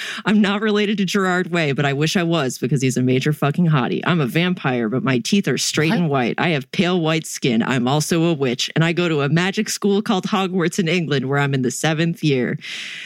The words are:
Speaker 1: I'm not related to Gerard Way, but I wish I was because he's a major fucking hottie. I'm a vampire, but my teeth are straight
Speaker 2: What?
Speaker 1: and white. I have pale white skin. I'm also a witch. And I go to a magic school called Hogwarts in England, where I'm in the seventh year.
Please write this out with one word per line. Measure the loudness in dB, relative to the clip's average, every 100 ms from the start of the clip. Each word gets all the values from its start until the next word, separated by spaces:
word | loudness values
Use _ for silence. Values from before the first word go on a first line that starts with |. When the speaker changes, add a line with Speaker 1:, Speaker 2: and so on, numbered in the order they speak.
| -10 -6
Speaker 1:
I'm | 0 2
not | 2 2
related | 0 0 0 0
to |
Gerard | 0 0 0 0 0
Way, | 0 0
but | 0
I | 0
wish | 0 0 0
I |
was | 2 2 0 -2
because | -2 0
he's | 2 2
a |
major | 2 2 2
fucking | 0 0 2 2
hottie. | 2 0 -2
I'm | 0 0
a | 0
vampire, | 0 0 -2 -2 0 0
but | 0
my | 0 0
teeth | 2 0 2
are | -2
straight | -2 0 2
Speaker 2:
What? | 2
Speaker 1:
and | 2
white. | 0 0 0
I | 0
have | -2 -2
pale | -2 0 0
white | 0 -2 -4
skin. | -4 0 0
I'm | 0 0 2
also | 0 0 0
a | 2
witch. | 2 0 -2 -2
And | 0
I | 0
go | 2 0
to | 0
a | 0
magic | 0 0 -2 -4
school | -2 0 0
called | 2 -2 0
Hogwarts | -2 0 0 0 0
in | 0
England, | 0 0 -2 0
where | 0
I'm | 0
in | 0
the | -2
seventh | -2 -2 0 0 0
year. | 0 2 0 -4 -8 -12 -12 -14